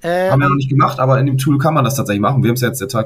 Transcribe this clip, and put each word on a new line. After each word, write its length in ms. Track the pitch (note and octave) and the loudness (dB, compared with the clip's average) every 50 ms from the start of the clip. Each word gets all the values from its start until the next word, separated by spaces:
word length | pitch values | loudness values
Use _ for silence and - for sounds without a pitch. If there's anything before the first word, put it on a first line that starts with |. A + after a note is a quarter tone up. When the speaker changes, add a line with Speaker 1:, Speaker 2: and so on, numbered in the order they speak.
Speaker 1:
Äh, 300 | - E3+ F3 F3+ F#3 F#3+ | -6 -4 -2 0 0 2
Speaker 2:
Haben 100 | - C3+ | 2 2
wir 60 | C#3+ | 2
noch 60 | C#3+ C#3+ | 2 0
Speaker 1:
und 40 | |
Speaker 2:
nicht 140 | C#3+ C3+ - | 0 -2 0
gemacht, 280 | C3 C#3+ D#3 - - - | 0 2 2 0 0 -2
aber 220 | B2+ C3+ C3 C3 | 0 2 2 2
in 60 | C3+ | 2
dem 100 | C#3+ C3+ | 0 -2
Tool 220 | - - D#3 C#3+ C3+ | -2 0 0 0 2
kann 160 | - D#3 D#3+ | 2 0 2
man 100 | D3 B2+ | 2 0
das 100 | A#2 G#2 | 0 -2
tatsächlich 280 | - G#2+ G#2 G2+ G2+ G#2 | -4 -2 -2 -2 0 0
machen. 200 | - C#3 B2 G2 | 0 0 2 2
Wir 60 | A2+ | 0
haben's 140 | A#2+ B2+ B2+ | 0 0 -2
jetzt, 180 | A2+ - - | -4 -4 -4
jetzt 140 | F#2+ F#2+ - A2 A2 | -8 -6 -4 -4 -4